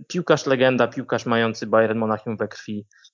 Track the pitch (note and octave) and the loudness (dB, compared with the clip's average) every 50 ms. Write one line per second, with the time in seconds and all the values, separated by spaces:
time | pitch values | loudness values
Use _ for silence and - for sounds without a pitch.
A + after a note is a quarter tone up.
0 | - - - F3+ E3 - D#3 C#3+ - C#3+ C3+ B2 B2+ B2+ B2+ A#2+ A#2+ A#2 A#2+ C3+ | -10 -8 -6 -6 0 2 2 2 4 0 2 4 4 2 4 2 0 0 -2 -8
1 | A#2+ - C3 A2+ - B2+ A#2 A#2 A#2 A2+ A2 - A#2+ G#2+ G#2+ A2 A2+ A2 A2 A2+ | -6 -4 -4 -4 -2 0 0 0 0 0 -2 -4 -4 0 2 4 4 4 2 0
2 | A2 G#2+ A2 G#2+ - A#2 A2 G2 G#2+ G#2 - - - - G#2+ G#2 G#2 - _ _ | 0 -2 -2 -4 -4 -8 -6 -6 -6 -6 -8 -12 -12 -10 -10 -10 -10 -14 _ _
3 | _ - | _ -20